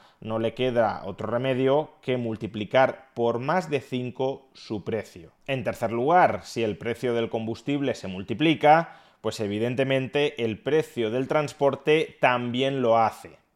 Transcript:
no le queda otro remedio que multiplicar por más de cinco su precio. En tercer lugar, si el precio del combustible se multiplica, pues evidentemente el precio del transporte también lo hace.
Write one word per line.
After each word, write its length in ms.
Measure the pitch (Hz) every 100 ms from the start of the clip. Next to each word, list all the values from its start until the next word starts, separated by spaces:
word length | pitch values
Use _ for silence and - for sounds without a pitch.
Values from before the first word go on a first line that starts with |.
| _ _
no 200 | 110 113
le 140 | 113
queda 500 | 120 127 120 107 92 92
otro 220 | 92 107
remedio 640 | 113 135 127 131 143 151 -
que 160 | - 127
multiplicar 920 | 117 110 104 104 101 127 127 - -
por 260 | - 117 117
más 300 | 135 180 160
de 120 | 139
cinco 680 | - 127 123 - 135 135 _
su 300 | - - 107
precio. 480 | - 110 - 90 82 _ -
En 160 | 135
tercer 280 | 110 104 113
lugar, 500 | 117 135 175 151 101
si 200 | - 120
el 140 | 110 90
precio 360 | 117 113 127
del 160 | 117 113
combustible 640 | 113 110 113 - 143 135
se 140 | 110 98
multiplica, 920 | 92 98 110 160 151 147 160 165 - _ _
pues 180 | 110 113
evidentemente 1040 | 104 104 117 127 135 135 131 143 147 -
el 160 | 117 104
precio 500 | 135 156 151 120 110
del 180 | 123 131
transporte 920 | 156 143 - 139 131 - 156 - -
también 640 | 131 123 120 123 135 139
lo 160 | 117 113
hace. 400 | 107 - 87 - _